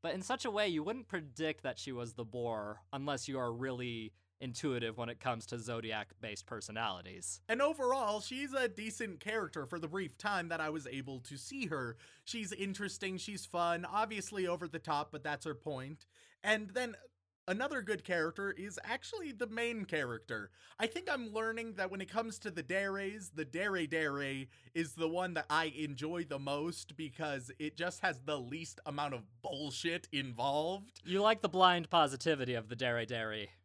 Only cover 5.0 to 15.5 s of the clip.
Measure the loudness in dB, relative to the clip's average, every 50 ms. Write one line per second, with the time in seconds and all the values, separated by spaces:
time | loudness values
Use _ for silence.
5 | -4 -4 -4 -2 0 0 0 0 -2 -6 -6 -6 -4 -4 -4 -2 -2 -2 -2 -2
6 | -4 -6 -10 _ -8 -8 -8 -8 -8 -8 -8 -8 -8 -6 -4 -2 0 0 -2 -4
7 | -8 -10 -10 -8 -8 -8 -8 -8 _ -2 2 4 4 4 4 2 2 2 4 4
8 | 4 2 2 0 -2 -4 -4 -4 -4 -2 0 2 2 2 0 -2 -6 -6 -4 -4
9 | -4 -4 -4 -6 -4 -2 0 0 -2 -2 -4 -6 -4 -4 -4 -4 -4 -2 -2 -2
10 | -4 -4 -6 -2 0 0 2 2 0 0 0 0 0 0 0 -2 -4 -4 -6 -6
11 | -6 -6 -8 -8 -8 -10 -12 -10 -10 -8 -6 -4 -2 0 0 0 -2 -2 -6 -8
12 | -14 -20 -20 -18 _ -8 -6 -4 -4 -4 -4 -4 -4 -4 -2 -2 -4 -4 -4 -2
13 | -4 -4 -2 -4 -6 -6 -6 -8 -8 -2 0 2 4 4 2 2 0 0 0 0
14 | 0 0 -2 -6 -6 -4 -2 0 2 2 2 0 -2 -4 -6 -6 -2 0 0 0
15 | 0 -2 -6 -6 -2 -2 -2 -2 -2 -6